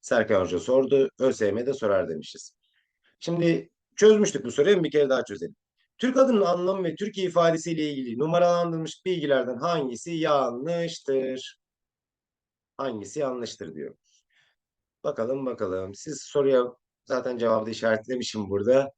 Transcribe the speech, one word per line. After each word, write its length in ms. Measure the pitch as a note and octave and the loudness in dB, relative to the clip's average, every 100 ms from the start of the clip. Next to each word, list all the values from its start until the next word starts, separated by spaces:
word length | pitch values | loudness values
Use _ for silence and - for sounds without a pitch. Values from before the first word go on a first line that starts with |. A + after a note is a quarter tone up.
Serkan 400 | - B2 G#2+ G2+ | 0 0 2 2
Hoca 180 | F2 F2 | 2 -2
sordu. 520 | E2+ B2+ C3 C#3 C3+ _ | 2 2 4 2 2 _
Ö 140 | C3 | -2
S 140 | B2+ G#2+ | 0 0
Y 60 | |
M 140 | G2+ B2 | 0 -4
de 80 | |
sorar 340 | C3+ A2 G2 E2 | -2 0 0 0
demişiz. 480 | D#2 D#2 - - _ _ _ _ _ _ _ | -6 -10 -18 -20 _ _ _ _ _ _ _
Şimdi 500 | - E3+ E3+ E3 - _ _ - | -6 0 2 2 -2 _ _ 6
çözmüştük 480 | G#3 G#3+ G#3 - | 8 8 4 0
bu 60 | A#2+ | -6
soruyu, 340 | A2+ D3 G3+ | 0 4 4
bir 60 | D#3+ | 2
kere 180 | D3+ C#3+ | 2 2
daha 160 | C3 | 2
çözelim. 320 | A#2 G2+ E2 - _ _ _ _ | -2 -8 -10 -14 _ _ _ _
Türk 180 | B3 C4 | -2 4
adının 240 | C4+ A3+ | 4 4
anlamı 440 | F3+ F3 F3+ F#3+ | 2 2 0 -2
ve 100 | F3 | -4
Türkiye 320 | D#3 G#3 G3+ F#3 | -4 -8 -4 -2
ifadesiyle 640 | E3+ E3 E3 E3+ E3 D3+ | 4 4 2 -2 -4 -4
ilgili 280 | C#3+ B2+ A#2 | -4 -6 -4
numaralandırılmış 880 | D#3 E3+ F3 F3 E3+ E3 D#3+ - | 0 4 4 4 0 -4 -8 -8
bilgilerden 520 | F#3 F3 C#3+ C3+ A#2+ A#2 | -4 -4 0 0 0 -4
hangisi 540 | D3 E3+ C3+ A#2+ - | -2 -2 -2 -6 -8
yanlıştır? 1500 | E3+ D#3 C#3+ B2+ A#2+ D3 E3+ E3+ E3 - C3+ C3 C3 - - _ _ _ _ _ _ _ _ _ _ _ - | -4 0 2 0 -4 -6 -4 -4 -8 -4 -2 -2 -8 -12 -20 _ _ _ _ _ _ _ _ _ _ _ -8
Hangisi 440 | C3+ A2+ G2+ D3+ | -6 -6 -10 -6
yanlıştır 540 | C#3 B2+ A2+ - E2+ | -4 -4 -8 -10 -14
diyor. 220 | D2+ C#2+ - _ _ _ _ _ _ _ _ _ _ | -12 -12 -14 _ _ _ _ _ _ _ _ _ _
Bakalım, 420 | C#3+ C#3+ A#2 C3+ C3 | -8 -4 -4 -4 -6
bakalım. 480 | A2 G2+ F#2 F#2+ | -6 -6 -6 -8
Siz 280 | G2+ - D3+ | -12 -12 -12
soruya 420 | - D3 C#3 C3 B2 - _ _ | -4 0 4 4 2 -6 _ _
zaten 340 | _ B2+ B2+ B2 | _ -6 -4 -2
cevabı 280 | A#2 A2 A2 | 2 2 0
da 40 | |
işaretlemişim 800 | G#2+ A2+ A2 - B2+ A#2+ G#2+ G2 | -4 0 0 -2 -6 -6 -6 -4
burada. 420 | G2 G#2 C3 C#3 | -2 4 4 4